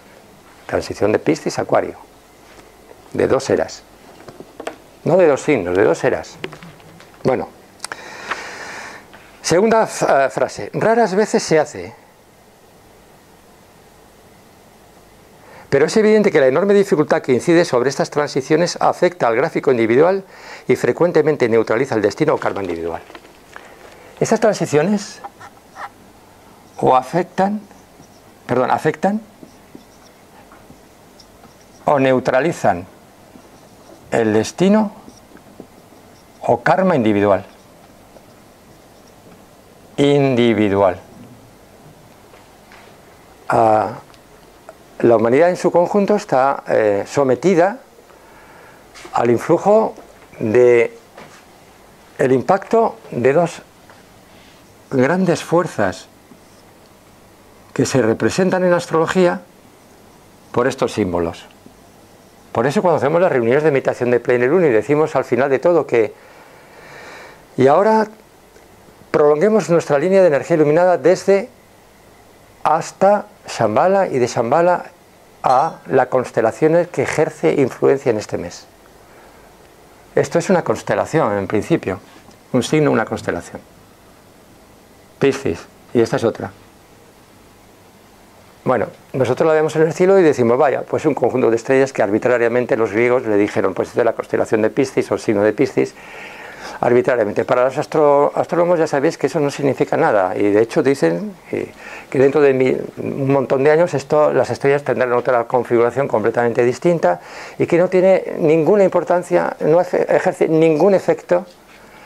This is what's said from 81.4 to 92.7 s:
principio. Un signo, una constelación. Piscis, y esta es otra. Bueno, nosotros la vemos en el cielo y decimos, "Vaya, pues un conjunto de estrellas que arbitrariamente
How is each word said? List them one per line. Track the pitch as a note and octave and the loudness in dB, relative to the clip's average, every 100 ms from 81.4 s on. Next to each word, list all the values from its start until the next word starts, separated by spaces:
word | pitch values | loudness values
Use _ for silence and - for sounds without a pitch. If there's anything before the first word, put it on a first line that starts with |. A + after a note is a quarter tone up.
| F#2+ | -2
principio. | G#2+ - E3 - F#2+ - - - - _ | -4 -2 -4 -4 -10 -12 -20 -20 -20 _
Un | C3 | -4
signo, | A2+ D#3 C#3+ | -2 0 0
una | B2 | 0
constelación. | G#2+ G#2+ - F2 - - - - - - - - _ - _ - - - _ - - - | -2 -6 -6 -8 -8 -18 -20 -20 -20 -20 -20 -20 _ -20 _ -20 -20 -20 _ -20 -20 -2
Piscis, | C#3 C3 - E2 - - - | -2 0 -6 -8 -12 -20 -6
y | A#2+ | -2
esta | A2+ C#3+ | 0 0
es | |
otra. | A2+ - G2+ - - - _ - - - _ - - _ - - - - - - - - - - | -2 -4 -12 -16 -20 -20 _ -20 -20 -20 _ -20 -20 _ -20 -20 -20 -20 -20 -20 -20 -20 -20 -12
Bueno, | B2+ A#2+ - - - | -2 -2 -2 -10 -12
nosotros | C#3 A#2 B2+ D#3+ | -4 -2 0 2
la | |
vemos | D#3 D#3 D#3+ | 2 0 0
en | |
el | D#3+ | -2
cielo | D#3 F#3 G3 | 2 2 4
y | |
decimos, | D#3+ B2 A#2 B2 | 4 2 2 2
"Vaya, | D3 B2 | 2 0
pues | - A#2+ D#3 | -4 -4 -2
un | |
conjunto | B2+ A#2 A#2+ A#2 | 0 0 2 0
de | A2+ | 0
estrellas | - C3+ C3+ | 0 2 2
que | - | 0
arbitrariamente | G#2+ G#2+ A#2+ A#2+ A#2 A#2+ B2 | 0 0 0 0 2 0 -2